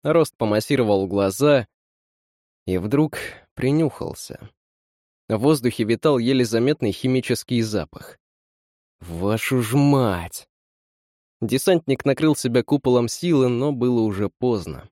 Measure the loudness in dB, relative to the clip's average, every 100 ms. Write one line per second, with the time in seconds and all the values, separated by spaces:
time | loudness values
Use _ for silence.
0 | 2 2 2 _ 0 0 2 0 2 2
1 | 2 0 0 2 2 2 0 _ _ _
2 | _ _ _ _ _ _ -4 -4 0 0
3 | 0 -2 -14 -16 _ -4 -2 0 -2 -4
4 | -12 -12 -16 -18 -20 _ _ _ _ _
5 | _ _ -6 0 2 2 0 -2 -2 2
6 | 2 2 2 0 2 2 0 0 -2 -2
7 | -2 -2 -2 -6 -2 -2 -2 -4 -6 -12
8 | -20 -20 _ _ _ _ _ _ _ _
9 | -12 -4 -2 -2 -2 -2 0 2 4 4
10 | 2 -2 -6 -14 -20 _ _ _ _ _
11 | _ _ _ _ -4 0 2 2 0 -2
12 | 0 2 2 0 0 0 2 0 2 2
13 | 0 -4 0 2 2 0 -2 -2 0 2
14 | 0 -2 -6 _ -2 -2 -6 -14 -18